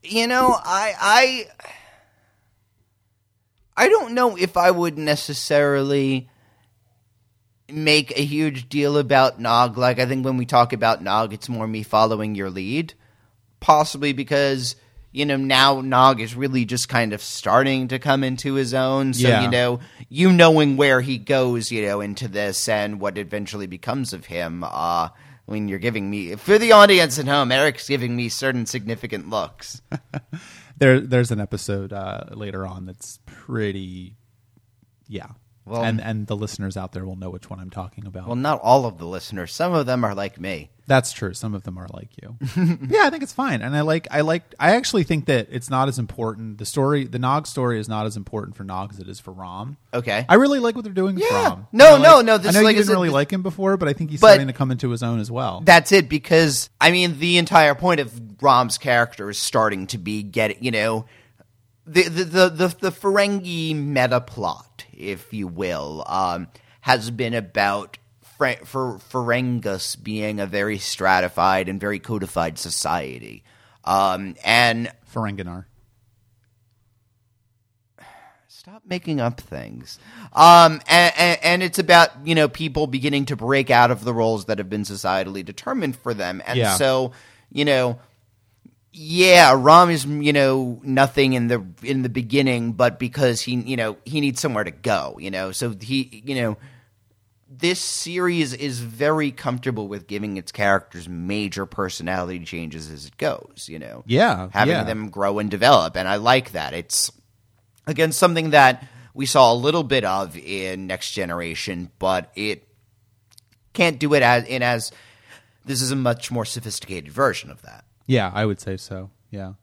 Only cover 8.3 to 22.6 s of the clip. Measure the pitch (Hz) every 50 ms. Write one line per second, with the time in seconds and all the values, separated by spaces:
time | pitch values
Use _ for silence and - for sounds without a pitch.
8.3 | 147 151 156 151 139 127 123 123 - 147 143 143 147 147 143 123 139 135 131 127
9.3 | - - 117 117 117 117 123 120 107 123 123 127 127 123 127 123 135 131 127 135
10.3 | 131 127 123 120 135 123 120 120 127 107 113 113 113 - 85 98 98 107 113 107
11.3 | 104 104 - - 123 113 110 110 110 110 107 - - 107 110 110 110 107 107 107
12.3 | 107 98 98 95 90 95 92 98 123 156 170 156 - _ _ _ _ _ _ _
13.3 | _ _ _ _ _ _ - - 156 151 151 151 - 139 143 147 135 135 135 -
14.3 | 147 143 143 139 135 131 123 120 - _ _ _ _ - - _ _ 135 147 147
15.3 | 139 135 135 135 135 131 135 139 139 135 131 131 131 127 131 135 135 110 113 110
16.3 | 117 123 139 139 131 127 120 104 123 123 - - 135 120 117 107 101 104 - -
17.3 | - - - 98 104 123 135 135 135 131 127 120 131 127 - 135 135 135 135 131
18.3 | 131 123 - 143 135 135 135 117 127 131 131 131 135 139 135 135 127 120 123 123
19.3 | 117 107 104 - 120 123 123 123 120 123 - - _ - - _ 127 139 180 185
20.3 | 185 170 170 165 160 156 151 143 135 135 147 139 131 127 123 139 131 120 123 -
21.3 | 143 131 131 123 120 117 110 - 120 110 104 101 101 101 101 104 101 - 123 107
22.3 | 95 101 104 101 92 -